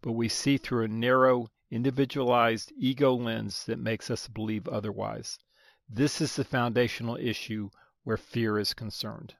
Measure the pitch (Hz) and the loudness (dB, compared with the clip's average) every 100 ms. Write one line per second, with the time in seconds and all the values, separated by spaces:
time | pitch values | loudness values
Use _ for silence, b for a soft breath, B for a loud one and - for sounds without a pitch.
0 | - 117 117 - - 139 - 123 113 110 | -2 0 0 0 0 0 0 -2 0 0
1 | 120 131 131 123 117 _ _ 117 127 131 | 4 6 6 4 0 _ _ 0 0 2
2 | 135 143 123 120 117 113 - 285 131 131 | 0 2 2 6 6 2 -4 -2 -2 4
3 | 139 127 117 113 107 - - 110 113 110 | 4 4 0 -4 -6 -8 -6 -4 -2 -4
4 | - 120 - 110 110 110 - 107 104 104 | -4 -6 -6 -6 -4 -2 -2 -4 -4 -6
5 | 104 110 - - b b b b _ 110 | -6 -6 -10 -14 b b b b _ 0
6 | 143 - 151 - 135 135 120 117 120 - | 2 2 -2 -2 -2 0 2 2 0 0
7 | 117 117 123 110 - 110 101 _ b b | -6 -4 -4 -4 -6 -6 -8 _ b b
8 | - 110 - 120 113 107 101 - 110 - | -4 -4 -2 -2 2 2 0 -4 -8 -8
9 | 113 110 - - | -10 -10 -16 -20